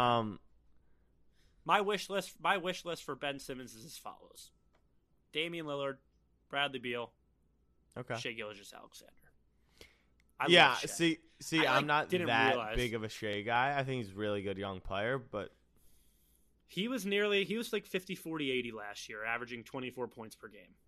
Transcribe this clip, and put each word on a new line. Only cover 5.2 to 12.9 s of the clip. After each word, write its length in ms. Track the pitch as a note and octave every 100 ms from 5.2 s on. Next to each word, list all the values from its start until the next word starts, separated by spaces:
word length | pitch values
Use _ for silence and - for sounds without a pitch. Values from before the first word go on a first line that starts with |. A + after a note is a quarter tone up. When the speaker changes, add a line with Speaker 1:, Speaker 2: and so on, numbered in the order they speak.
| _
Speaker 2:
Damian 340 | D3+ E3+ E3+ D#3
Lillard, 300 | C#3+ C#3 C3 _ _ _ _ -
Bradley 300 | C#3 C#3+ C3
Beal, 340 | A#2+ A#2+ A#2 _ _ _ _ _ _ _ _ -
Speaker 1:
Okay. 200 | B2 A2+
Speaker 2:
Shai 160 | B2
Gilgeous-Alexander. 760 | A2+ G#2+ G2+ G2 - - - - - - _ _ _ _ - - _ _ _ _ -
I 80 | C#3
Speaker 1:
Yeah, 200 | E3+ D3+
Speaker 2:
love 100 | B2
Shai. 60 | C#3+
Speaker 1:
see, 300 | - E3+ D#3+ _ -
see, 240 | - D#3+ D3
Speaker 2:
I, 60 |
Speaker 1:
I'm 40 | C3
Speaker 2:
like, 80 | D3
Speaker 1:
not 220 | D3+ D3+
Speaker 2:
didn't 160 | F3+ D#3+
Speaker 1:
that 220 | A2+ A2+
Speaker 2:
realize 260 | B2 A2 A2+
Speaker 1:
big 180 | B2